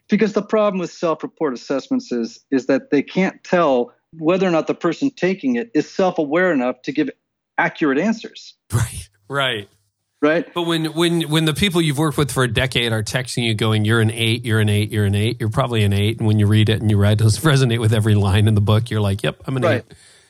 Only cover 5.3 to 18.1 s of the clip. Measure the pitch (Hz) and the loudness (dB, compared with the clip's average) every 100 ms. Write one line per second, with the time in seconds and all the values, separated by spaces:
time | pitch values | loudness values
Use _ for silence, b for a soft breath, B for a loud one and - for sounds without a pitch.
5.3 | 196 131 120 117 156 147 - 185 180 147 | -2 -2 -4 -2 -4 -2 -2 -2 0 -2
6.3 | 165 185 147 123 127 - 139 135 - _ | 0 0 0 -2 -4 -6 -4 -4 -6 _
7.3 | _ _ - 160 - 151 135 202 220 - | _ _ -4 -4 -2 0 0 0 -2 -8
8.3 | - - _ _ 117 - - - _ - | -18 -20 _ _ -4 -4 -8 -16 _ -8
9.3 | 139 131 110 101 _ _ _ _ _ 147 | -4 -2 -4 -8 _ _ _ _ _ 0
10.3 | 165 - 175 170 165 156 147 170 170 147 | 0 -2 -4 -2 -2 -2 0 0 0 0
11.3 | 160 160 143 202 175 165 135 156 139 139 | 0 0 0 0 2 0 0 0 0 -2
12.3 | - 123 110 131 127 120 110 104 127 127 | 0 0 0 -2 -2 -2 -2 -2 -6 -4
13.3 | - 117 107 113 107 107 117 110 113 113 | -4 -2 0 0 2 2 2 2 0 -2
14.3 | 117 110 110 107 104 107 107 101 101 110 | -2 0 0 2 0 0 0 0 0 0
15.3 | 123 110 123 123 117 101 98 104 117 110 | -2 -4 -2 0 0 2 2 0 0 0
16.3 | 107 104 107 107 101 107 101 101 110 110 | 2 4 4 4 2 0 2 2 4 2
17.3 | 107 160 135 131 113 107 113 107 | 2 2 2 2 2 2 2 2